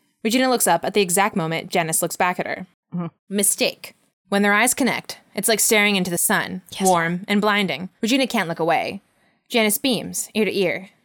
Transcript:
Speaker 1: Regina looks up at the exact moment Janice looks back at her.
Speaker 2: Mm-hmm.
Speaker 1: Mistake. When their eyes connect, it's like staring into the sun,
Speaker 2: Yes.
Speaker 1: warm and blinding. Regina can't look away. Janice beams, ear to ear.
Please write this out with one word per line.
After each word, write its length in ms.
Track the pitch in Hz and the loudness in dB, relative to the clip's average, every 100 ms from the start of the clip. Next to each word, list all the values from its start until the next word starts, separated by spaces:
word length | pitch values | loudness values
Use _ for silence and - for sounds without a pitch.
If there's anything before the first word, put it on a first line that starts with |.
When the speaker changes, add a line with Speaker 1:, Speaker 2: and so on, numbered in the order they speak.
| _ _ | _ _
Speaker 1:
Regina 260 | 226 240 262 | 0 2 2
looks 180 | 240 - | 2 2
up 180 | 170 - | 2 2
at 80 | |
the 80 | 208 | 0
exact 340 | 190 175 208 202 | 2 2 2 0
moment 340 | 160 165 - | -2 -4 -2
Janice 300 | 185 160 165 | -2 0 -2
looks 120 | 165 - | -2 0
back 220 | 180 180 | -2 0
at 60 | - | -6
her. 200 | - 185 _ _ | -8 -12 _ _
Speaker 2:
Mm-hmm. 140 | 175 170 - _ | -8 -8 -10 _
Speaker 1:
Mistake. 680 | 196 202 - 226 - - _ _ _ _ | -2 -2 0 -2 -4 -18 _ _ _ _
When 120 | 202 | 0
their 100 | 202 | 2
eyes 200 | 208 247 - | 4 2 0
connect, 440 | 247 127 - - _ - | -2 -2 -8 -18 _ -6
it's 120 | 214 | 0
like 120 | 214 | 0
staring 360 | - 220 208 196 | 4 4 4 2
into 160 | 180 | 0
the 60 | 175 | -2
sun, 420 | - 190 - 185 - | 0 0 -2 -8 -12
Speaker 2:
Yes. 160 | - 190 | 0 2
Speaker 1:
warm 380 | 175 165 180 202 | 4 2 -4 -2
and 140 | 202 | 0
blinding. 480 | 214 202 190 143 185 _ | 2 0 0 -4 -8 _
Regina 260 | 220 262 269 | 0 0 0
can't 220 | 233 165 | -2 -4
look 100 | 165 | -2
away. 420 | 165 156 95 196 _ _ _ _ _ | 0 0 0 -8 _ _ _ _ _
Janice 280 | 240 214 208 | 2 2 2
beams, 520 | 269 196 151 180 - | -2 -2 -4 -8 -6
ear 120 | 214 196 | -2 0
to 120 | 196 | 0
ear. 320 | 175 160 190 _ | -2 -2 -10 _